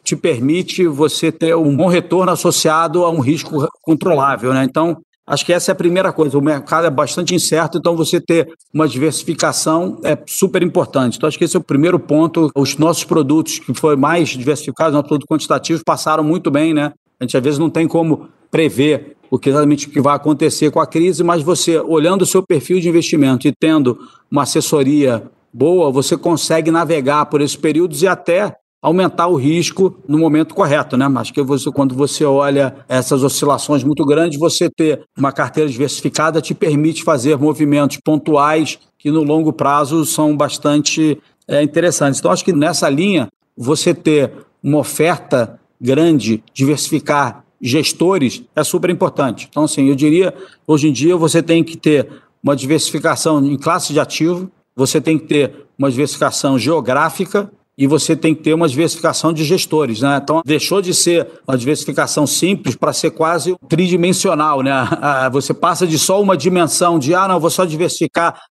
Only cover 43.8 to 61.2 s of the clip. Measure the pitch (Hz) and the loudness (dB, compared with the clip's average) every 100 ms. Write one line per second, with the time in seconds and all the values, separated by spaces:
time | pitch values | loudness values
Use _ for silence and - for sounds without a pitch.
43.8 | 175 175 160 151 123 - - _ - 151 | 0 0 2 2 0 -4 -20 _ -2 0
44.8 | 123 - 160 165 - 131 110 - _ - | 0 0 0 0 -2 -2 -2 -8 _ -8
45.8 | 120 139 165 147 104 110 - - 135 143 | -2 2 4 2 0 -2 -4 -2 0 0
46.8 | - 160 - 143 127 - _ - 120 151 | -2 -4 0 0 -2 -6 _ -10 -2 -2
47.8 | - - 170 190 127 - - - 147 175 | 0 0 0 2 0 -2 -8 -4 -2 -2
48.8 | 170 180 170 - 135 98 - 143 151 - | -2 0 -2 0 -4 -4 -8 -4 -2 2
49.8 | 135 135 151 165 185 - - _ - 156 | 2 2 2 2 0 -4 -14 _ 0 2
50.8 | 156 120 160 180 160 165 165 165 160 - | 2 2 2 2 2 2 2 2 0 -2
51.8 | 160 147 - - _ _ 139 143 131 156 | 0 0 0 -10 _ _ -2 -2 0 -2
52.8 | - 156 160 135 165 151 139 135 160 175 | -2 -2 -2 0 0 2 0 0 -2 -2
53.8 | - 147 131 - 160 175 185 _ _ - | -2 -2 -2 0 -2 -2 -8 _ _ -4
54.8 | 131 156 143 160 - 147 127 - - - | 0 0 0 -2 0 0 0 -4 -14 -4
55.8 | 139 123 147 - 139 - 143 131 113 160 | -2 -2 -4 -2 -2 0 0 0 0 -2
56.8 | 127 131 156 - 185 202 202 - _ - | 0 0 0 -2 -4 -4 -4 -10 _ -2
57.8 | 139 147 - 160 165 156 156 160 165 127 | 0 2 0 0 0 0 0 0 0 0
58.8 | 165 - 160 131 160 156 151 180 - 156 | -2 0 -2 0 -2 -2 0 -2 0 -2
59.8 | 135 107 139 139 139 156 - 151 - 190 | -2 -2 0 0 0 -2 0 -2 0 -2
60.8 | 180 160 170 170 | 0 0 0 0